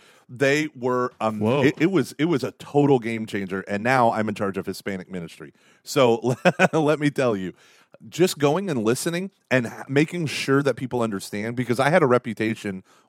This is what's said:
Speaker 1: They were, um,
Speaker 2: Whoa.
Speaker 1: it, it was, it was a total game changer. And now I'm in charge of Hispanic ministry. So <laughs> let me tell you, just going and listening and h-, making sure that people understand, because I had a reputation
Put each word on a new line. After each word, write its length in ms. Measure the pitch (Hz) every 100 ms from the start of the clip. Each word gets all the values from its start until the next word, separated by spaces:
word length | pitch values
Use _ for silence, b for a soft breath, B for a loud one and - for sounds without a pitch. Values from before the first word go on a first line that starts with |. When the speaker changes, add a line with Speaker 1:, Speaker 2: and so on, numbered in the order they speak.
| b b b
Speaker 1:
They 380 | 123 135 147 156 135
were, 360 | 123 123 123 -
um, 200 | 110 107
Speaker 2:
Whoa. 240 | 107 143
Speaker 1:
it, 120 | 135 -
it 120 | 165
was, 220 | 180 120 -
it 60 | 165
was 180 | 143
a 80 | 117
total 480 | - - 143 143 131
game 260 | 113 113 110
changer. 360 | 104 95 95 95
And 160 | 101
now 280 | 117 131 117
I'm 180 | 107 107
in 60 | 104
charge 220 | 101 92
of 100 | 90
Hispanic 420 | 92 - 95 90
ministry. 440 | 92 82 - 73 _ b b
So 520 | - 143 123 113 117 127 180 -
<laughs> 180 | 180
let 260 | 160 147 147
me 100 | 147
tell 260 | 139 127 101
you, 180 | 92 - b b b b 113
just 280 | 139 180 -
going 320 | 143 165 202
and 140 | 131
listening 480 | 107 120 170 170 190 _ -
and 160 | 127 117
h-, 40 | - -
making 400 | 139 160 175 147
sure 340 | - - 139
that 140 | 139 117
people 260 | 131 123
understand, 540 | 113 98 - 104 110 120
because 240 | 120 120
I 100 | 135
had 140 | 180
a 20 | 143
reputation 760 | 120 120 104 113 110 104 95 - b